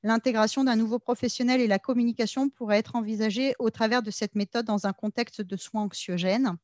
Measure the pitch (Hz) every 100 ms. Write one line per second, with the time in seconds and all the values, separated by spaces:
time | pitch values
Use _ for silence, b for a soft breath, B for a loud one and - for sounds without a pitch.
0 | 208 226 262 220 214 - 262 220 226 233
1 | - 240 247 - 247 254 233 196 - 247
2 | 233 220 220 - 277 _ 220 208 226 240
3 | 214 214 214 208 269 - 226 - 220 247
4 | 214 - 208 208 202 233 220 208 196 196
5 | 214 - 233 - 185 190 - 214 208 -
6 | - 180 185 214 262 175